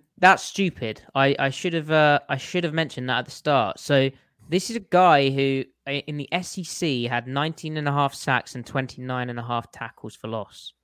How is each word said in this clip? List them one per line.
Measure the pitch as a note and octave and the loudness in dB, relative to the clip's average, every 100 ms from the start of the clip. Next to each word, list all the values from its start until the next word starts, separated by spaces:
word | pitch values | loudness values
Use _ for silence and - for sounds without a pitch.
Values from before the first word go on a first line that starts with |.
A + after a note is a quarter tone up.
| _ _ | _ _
that's | F#3 F#3+ | 6 6
stupid. | - - G3 - A2+ A2 - | 2 -2 -2 -2 -8 -8 -6
I, | C3+ C#3 - | 2 2 2
I | C3+ | 0
should | C3+ F3+ | -2 -4
have, | E3 D3+ | -4 0
uh, | D#3 D3+ D3 - | 4 6 4 0
I | C3+ | -6
should | - F3+ | -4 -4
have | E3 | -2
mentioned | D#3 D#3 - B2+ | -2 -4 -4 -4
that | B2 | -4
at | - | -4
the | |
start. | - - C#3 G#2 - | -6 0 2 2 -4
So | - C#3 C3+ - _ _ - | 2 4 4 -2 _ _ -4
this | F3 F#3 | -4 -2
is | A#3 | -8
a | |
guy | F#3+ F3+ F#3 D3 C#3 | 0 6 8 6 4
who, | C3+ C#3 C3+ B2+ _ - | 2 0 0 -4 _ -8
i-, | C#3 - | -8 -6
in | D3 | -10
the | C#3 | -6
S | F3 F3+ - | -6 -6 -10
E | |
C, | E3 - E3+ B2+ A#2+ | -12 -6 -2 -2 -2
had | A#2+ B2 | -4 -4
nineteen | C3+ D#3 D#3 D#3 D#3 | -4 -4 -6 -10 -6
and | D3 | -2
a | |
half | C#3+ C#3 - | 0 0 -2
sacks | - B2+ - B2 | -2 -2 -2 -12
and | A#2 | -6
twenty-nine | C#3 C3 - B2+ B2+ B2 | -6 -6 -8 -8 -6 -6
and | A#2+ | -8
a | |
half | A#2 A#2+ - | -6 -6 -6
tackles | - A2+ - A2+ - | -12 -14 -14 -18 -14
for | A2 | -10
loss. | A2+ G2 - - _ | -8 -10 -16 -20 _